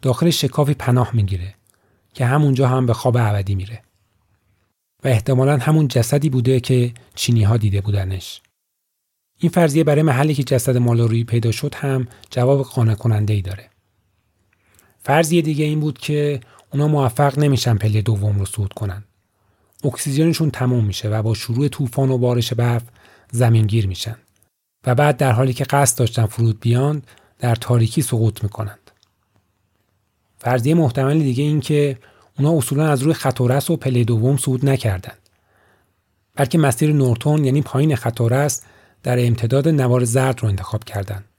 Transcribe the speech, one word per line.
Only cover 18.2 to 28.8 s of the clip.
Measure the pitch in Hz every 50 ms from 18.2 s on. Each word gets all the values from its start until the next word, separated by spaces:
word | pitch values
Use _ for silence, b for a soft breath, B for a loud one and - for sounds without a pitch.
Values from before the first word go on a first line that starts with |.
| 98 107 101 98
رو | 98
صعود | - - - 101 95 -
کنن. | - 110 101 95 101 104 _ _ _ _ _ _ _ _ _ _ _ _ _ _ _ -
اکسیژنشون | 143 120 - - 147 135 143 160 170 165 - 165 151
تموم | - - 131 123 127 123 113
می‌شه | 101 98 - - 107
و | 104 110 107
با | 110 110
شروع | 101 - - 113 120 143 143
طوفان | 139 - 147 120 - - 139 131
و | 131 123
بارش | 120 123 120 120 117 - 120
برف | 117 120 120 120 117 120 - b b b b b b b b -
زمینگیر | 117 120 117 113 110 107 104 104 113 104
می‌شن | 95 92 - - 113 113 - _ _ _ _ _ _ _ _ _ _ _ _ _
و | 127 123
بعد | 117 147 147 143
در | - 147 131 120
حالی | 113 135 135 127
که | - 139
قصد | - - 143 143 127 - -
داشتن | 127 107 - - 110
فرود | 104 - - 117 113 107 104
بیان | - 120 117 120 135 147 151 147 139 b b b b b b b
در | - 123 117
تاریکی | 117 - - 123 120 113 113 - - 139
سقوط | - - 113 110 110 104 - -
می‌کنند. | 101 - - 107 101 - _